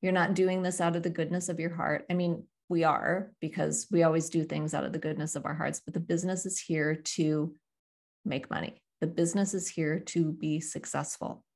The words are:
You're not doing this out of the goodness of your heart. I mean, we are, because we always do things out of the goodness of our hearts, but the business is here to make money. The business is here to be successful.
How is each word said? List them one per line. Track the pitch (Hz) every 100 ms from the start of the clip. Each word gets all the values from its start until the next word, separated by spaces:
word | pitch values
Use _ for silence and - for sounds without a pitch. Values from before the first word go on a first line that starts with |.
You're | 185
not | 185 170
doing | 180 185 185
this | 180 180
out | 170 170
of |
the | 170
goodness | 165 160 180 175
of | 165
your | 165
heart. | 165 - 151 -
I |
mean, | 180 175 165 - _ _
we | 175
are, | 160 147 - 185 - _
because | 160 165 156 151 -
we | 175
always | 165 160 160
do | 165
things | 156 151 156
out | 147
of | 139
the | 160
goodness | 156 156 156 -
of |
our | 151
hearts, | 151 156 156
but | -
the | 170
business | 170 170 180 185 185
is | 185
here | - 165 151 156
to | - - 156 151 156 - _ _ _ _ _ _
make | - 131 -
money. | - - - _ _
The | 165
business | 170 170 190 196
is | 196 180
here | - 156 160
to | 156 170 160
be | 156 156 151
successful. | 160 156 - 143 147 - - - _